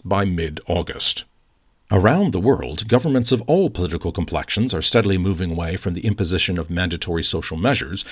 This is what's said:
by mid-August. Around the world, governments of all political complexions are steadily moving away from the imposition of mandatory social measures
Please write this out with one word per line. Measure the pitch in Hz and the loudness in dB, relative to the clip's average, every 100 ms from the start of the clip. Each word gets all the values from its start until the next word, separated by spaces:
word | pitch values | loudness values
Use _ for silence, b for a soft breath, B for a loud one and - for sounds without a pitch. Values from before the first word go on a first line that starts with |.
| 92 | -2
by | 98 98 | 2 2
mid-August. | 87 80 76 - 87 - - - - - _ _ _ _ _ - | 0 -2 -6 -2 -2 -2 -4 -4 -6 -10 _ _ _ _ _ 0
Around | 101 104 165 202 | 4 6 6 2
the | 95 | 2
world, | 110 123 64 78 110 | 2 2 0 -8 2
governments | 123 160 131 120 | 2 4 0 2
of | 123 | 0
all | 113 175 180 | 2 2 2
political | - 87 85 85 | 0 -2 -2 -4
complexions | 87 78 78 73 101 127 | -4 -2 -4 -2 -2 0
are | 85 | 0
steadily | - 117 101 95 | 2 2 4 2
moving | 92 87 90 | 2 0 -2
away | 82 82 90 | -2 -4 -4
from | 92 | -4
the | 87 107 | -2 -2
imposition | 98 85 90 - 87 | 0 0 0 0 -2
of | 78 | -2
mandatory | 87 90 82 - 82 | -2 -2 -2 -4 -2
social | 78 82 - 80 | -2 -4 -4 -2
measures | 117 123 - 95 B | 0 0 -2 -8 B